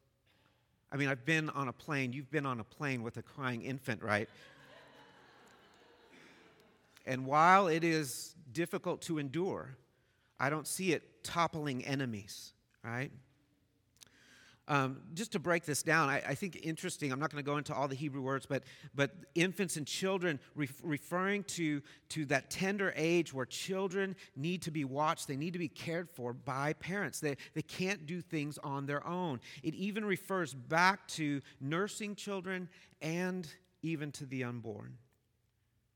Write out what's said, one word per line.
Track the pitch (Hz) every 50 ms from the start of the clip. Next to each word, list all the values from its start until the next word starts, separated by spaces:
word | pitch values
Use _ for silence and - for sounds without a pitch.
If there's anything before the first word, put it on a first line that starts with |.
| _ _ _ _ _ _ _ _ _ _ _ _ _ _ _ _ _ _
I | -
mean, | 139 143 135
I've | 139 123 120
been | 151 165 160 156 151
on | - 143 139 123
a |
plane, | 117 - - - 151 139 131 123
you've | 120 147 139 120
been | 147 151 143
on | 135 127 113
a | 104
plane | - - - 156 139 131 120
with | 110 117 -
a | 120
crying | - - - - 135 127 123 117
infant, | 90 120 131 139 - 135 110 85
right? | - 107 104 101 113 - - - - - - - - - - - - - - - - - - - - - - - - - - - - - - - - - - - - - - - - - - - - - - - - - _ _ _ _ _ - -
And | - 131 127 131
while | 131 143 151 160 175 190 196 202 170
it | 156 165 165
is | 165 160 156 151 127 - - - - - - - 127
difficult | 110 156 170 - - 175 - 180 151 -
to | - - 165 151
endure, | 143 139 123 165 185 190 117 85 78 131 131 - - _ _ _ _ _ _ _ _ _ _ -
I | 127 135
don't | 151 156 143
see | - - - 190 185
it | 151 - - - - _
toppling | - - - 170 170 156 - 160 147 147 131 123 -
enemies, | - 139 139 135 120 110 101 101 - - - - - - _ _ _ _ _
right? | - 113 117 120 139 143 - - - _ _ _ _ _ _ _ _ _ _ _ _ _ _ - - - _ - - - - - - - - _ _ -
Um, | 147 139 135 131 135 - - - 165
just | 165 233 -
to | - 185
break | 135 175 170 170 -
this | 156 139 -
down, | - 160 156 165 156 139
I, | 139 135 - -
I | 143
think | - 202 180 - -
interesting, | - 160 160 - - 180 - - 151 139
I'm | 131 135
not | 156 156
gonna | - 147
go | 139 143 147
into | 151 143 - 147
all | 127 139 139
the | 131
Hebrew | 123 156 147 131 139
words, | 127 131 135 131 -
but, | - 139 127 - - - - - 147 -
but | 139 139 135 - - - - -
infants | 170 170 190 180 - 196 165 -
and | 160 143
children, | - - - 185 190 196 190 175 180 151 131 - - -
ref-, | 147 147 127 135 - -
referring | 165 147 139 - - 175 180 185 196 202 208 190
to, | - - 170 170 151 147 143 - - - - _ -
to | - 160 151
that | 131 147 131 - -
tender | - - 185 190 202 202 196 180 -
age | 131 156 165 170 175 160 - 139
where | 131 123
children | - - - - 175 190 190 196 190 175 196 196 190 185 - - - -
need | 131 143 170 185 175
to | - 165
be | 147 156 139
watched, | 127 131 143 151 156 165 - -
they | - 139
need | 131 151 185 170
to | 180
be | 185
cared | - - - - 170 160 170 180 165
for | - - 120 120
by | 120 127 120 139 127 135 139 151 156
parents. | - - 160 185 208 185 127 - -
They, | 151 147 143 - - - -
they | 160
can't | - - - - 185 190 202 147 156
do | 143 180 175
things | - - - 156 143 151 147 -
on | - 151 139 139 139
their | 139 143 143 -
own. | 160 175 180 180 165 131 113 - - - 143 -
It | 156 156
even | - 185 208 190 226 214
refers | 208 190 - - - 190 185 170 135 135
back | 131 120 127 160 165 180 185 202 - - -
to | - 165 156 147 143 139 - - - -
nursing | 135 139 160 175 202 208 - - 220 208 202
children | - - 202 202 190 175 190 185 185 180 165 - - - - - -
and | 143 156 165 175 185 185 185 185 170 147 - - _ _ _ _
even | - 160 165 143 151 147
to | 139 - 147
the | 131 135 127 127
unborn. | 120 120 120 110 113 104 104 117 127 127 120 - _ _ _ _ _ _ _ _ _ _ _ _ _ _ _ _ _ _